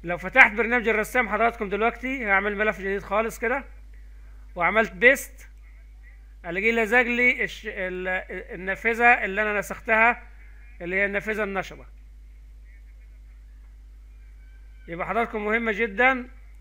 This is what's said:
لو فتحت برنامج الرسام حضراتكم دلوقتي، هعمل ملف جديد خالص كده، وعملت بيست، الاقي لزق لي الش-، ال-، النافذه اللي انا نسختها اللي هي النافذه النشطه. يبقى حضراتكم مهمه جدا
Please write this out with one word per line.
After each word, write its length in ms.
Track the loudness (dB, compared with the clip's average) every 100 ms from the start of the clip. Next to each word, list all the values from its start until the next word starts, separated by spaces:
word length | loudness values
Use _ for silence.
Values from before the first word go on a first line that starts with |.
لو 140 | -6 -6
فتحت 340 | 0 6 6
برنامج 360 | 6 0 0 2
الرسام 400 | 0 0 0 0
حضراتكم 400 | 2 0 0 -6
دلوقتي، 580 | 0 0 0 -8 -4 2
هعمل 300 | 2 2 0
ملف 220 | -2 -2
جديد 220 | -4 -6
خالص 360 | -2 -2 -2 -4
كده، 260 | -4 -4 -6 -20 -20 -20 -20 -20 -20 -20 -16 -2
وعملت 360 | 2 2 0
بيست، 560 | 4 4 4 -2 -18 -20 -20 -20 -20 -20 -20 -20 -20 -20 -14 -6
الاقي 260 | 0 2
لزق 300 | 2 4 4
لي 420 | 4 2 2 2
الش-، 220 | -4 -6 -12
ال-، 880 | -8 -6 -6 -4 -6 -6 -12 -12
النافذه 500 | -10 -8 -4 -2 4
اللي 380 | 6 6 2 -2
انا 160 | 0 -2
نسختها 640 | -4 -8 0 4 4 2 -10 -20 -20 -20 -20 -14
اللي 160 | -4 -2
هي 80 |
النافذه 400 | -2 -2 -4 -6
النشطه. 420 | -4 -4 -8 -14 -20 -20 -20 -20 -20 -20 -20 -20 -20 -20 -20 -20 -20 -20 -20 -20 -20 -20 -20 -20 -20 -20 -20 -20 -20 -20 -20 -20 -20 -20 -14
يبقى 180 | -8 -2
حضراتكم 380 | -2 -2 -2
مهمه 280 | -2 0 0
جدا 560 | -2 -2 2 2 2 -6 -18 -20 -20